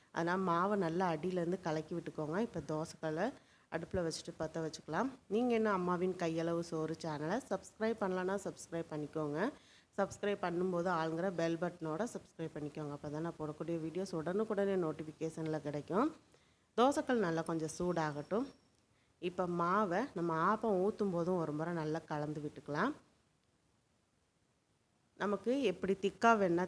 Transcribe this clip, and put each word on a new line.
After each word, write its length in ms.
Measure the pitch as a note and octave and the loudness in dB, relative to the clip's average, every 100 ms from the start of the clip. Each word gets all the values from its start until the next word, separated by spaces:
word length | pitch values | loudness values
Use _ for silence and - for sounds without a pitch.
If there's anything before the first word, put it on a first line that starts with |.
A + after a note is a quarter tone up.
| - | -8
அதனால 400 | - E3+ F#3+ F#3 | -2 0 2 2
மாவை 260 | E3+ G3 G3+ | 4 4 2
நல்லா 340 | E3 E3+ F#3 | 2 2 2
அடியிலேருந்து 480 | D#3 F3+ F3+ E3+ F#3 | 0 0 0 0 0
கலக்கி 360 | E3+ D#3 D3+ E3+ | 0 -2 -2 -6
விட்டுக்கோங்க. 420 | D#3+ D#3 D3+ F3+ | -4 -4 -2 -2
இப்ப 220 | A#3 E3 D3 | -2 -4 -4
தோசைக்கல்லை 640 | D#3 D#3+ - D#3+ D#3 A#3 - - - _ | -2 -4 -4 -2 0 -2 -4 -14 -20 _
அடுப்புல 360 | E3 E3+ F#3 E3 | -6 -2 -2 0
வச்சுட்டு 240 | - - - | -2 -8 -6
பத்த 180 | D#3 E3+ | -4 -2
வச்சுக்கலாம். 500 | D#3 - - E3 C4 - - | -4 -6 -4 -2 -2 -4 -2
நீங்க 280 | G#3+ B3 A3+ | 0 4 4
இன்னும் 180 | G#3+ | 4
அம்மாவின் 420 | F#3+ F3+ F3+ F#3 F3 | 2 2 2 0 0
கையளவு 440 | E3+ E3 E3 E3+ | 0 0 0 0
சோறு 360 | E3+ D#3+ D#3 E3 | -2 -2 -2 -4
சேனலை 360 | E3 D3 D#3 A#3 - | -4 -4 -2 -2 -2
சப்ஸ்கிரைப் 480 | F#3+ - - A3 A3 | -6 -6 -4 -2 0
பண்ணலன்னா 380 | F#3+ F#3 F#3 G3+ | -2 0 0 -2
சப்ஸ்கிரைப் 420 | F3+ - - E3 E3 | -4 -10 -6 -6 -4
பண்ணிக்கோங்க. 640 | D3+ D3 D#3 D3 D3+ A#3+ - - - _ - | -6 -4 -4 -2 0 -2 -4 -14 -20 _ -2
சப்ஸ்கிரைப் 440 | F#3+ - G#3 G3+ | -2 0 -2 0
பண்ணும்போது 480 | F3+ E3+ F#3 F3 F#3 | 0 0 2 2 2
ஆளுங்கிற 420 | E3 D#3+ E3 F#3+ | 2 2 0 0
பெல் 260 | E3 E3 E3 | 2 0 0
பட்டனோட 460 | F3 F3 D#3+ D#3+ | -2 -2 -4 -2
சப்ஸ்கிரைப் 500 | A#3+ F#3+ - - D#3+ | -4 -6 -12 -8 -8
பண்ணிக்கோங்க. 400 | D3+ D3 D#3 D3 | -6 -6 -6 -6
அப்பதான் 260 | C#3+ D3 D3+ | -6 -6 -4
நான் 200 | E3 D#3+ | -4 -4
போடக்கூடிய 400 | D3+ D3+ D#3+ E3 | -6 -4 -4 -4
வீடியோஸ் 360 | D#3+ E3+ F#3+ E3 | -4 -4 -4 -4
உடனுக்குடனே 600 | D#3+ G3+ A3 G3+ G3 F#3+ | -2 0 0 2 2 2
நோட்டிஃபிகேஷன்ல 880 | D#3+ D3+ D#3 - D#3+ D#3+ D#3+ D#3 | 0 -2 -8 -6 -6 -4 -2 -2
கிடைக்கும். 540 | D3 D3 C#3 F#3 D#4 - - - _ _ _ - | -2 -6 0 2 2 -2 -16 -20 _ _ _ 4
தோசைக்கல் 480 | C4 D4+ D4 A#3+ F3 | 4 4 2 2 2
நல்லா 160 | E3 | 2
கொஞ்சம் 280 | E3 E3 D#3 - | 0 -2 -2 -2
சூடாகட்டும். 640 | F3+ E3+ D3+ C#3+ C#3+ G3+ C#4 - _ _ _ _ _ _ | 0 2 0 0 -2 -2 -2 -8 _ _ _ _ _ _
இப்ப 280 | F3 F3+ F3+ | -4 -2 0
மாவை 580 | E3+ E3+ G3+ G3 F#3 C#4 | 2 2 4 2 2 0
நம்ம 420 | F#3 E3+ D#3+ F3+ A3 | 0 0 2 2 2
ஆப்பம் 240 | A#3 F#3 | 2 2
ஊத்தும் 320 | G3 G#3+ G3+ | 2 2 0
போதும் 260 | E3+ E3+ F#3 | 2 2 0
ஒரு 160 | D3+ | 0
முறை 200 | D3+ E3 | -2 -2
நல்லா 260 | E3+ D3+ D#3+ | -2 -2 -2
கலந்து 420 | - D3+ D3+ D3+ | -4 -4 -4 -4
விட்டுக்கலாம். 520 | D3 C3+ - D3 B3+ D4+ - _ _ _ _ _ _ _ _ _ _ _ _ _ _ _ _ _ _ _ _ - | -6 -8 -4 0 0 -2 -12 _ _ _ _ _ _ _ _ _ _ _ _ _ _ _ _ _ _ _ _ -4
நமக்கு 280 | G3 G3 A3+ C#4 A3 | -2 0 0 2 2
எப்படி 220 | F3 F#3+ G3 G3 | 2 0 0 0
திக்கா 260 | - A#3 A3 | 4 6 8
வேணும்னா 260 | F#3 E3+ | 6 4